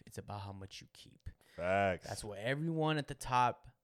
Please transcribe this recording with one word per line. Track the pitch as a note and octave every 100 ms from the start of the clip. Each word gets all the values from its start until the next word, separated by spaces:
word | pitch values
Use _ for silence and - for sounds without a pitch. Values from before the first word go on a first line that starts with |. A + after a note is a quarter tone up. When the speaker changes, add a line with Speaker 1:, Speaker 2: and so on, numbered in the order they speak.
Speaker 1:
It's | - -
about | - G2+
how | G2
much | G2 F#2+ -
you | B2
keep. | - - - - - _ -
Speaker 2:
Facts. | F2 G2 G2 F2 -
Speaker 1:
That's | G#2
what | G#2+ G2+
everyone | A#2 C#3+ E3 D#3+ D#3 D#3
at | C#3
the |
top | C#3 - B2 B2 - - -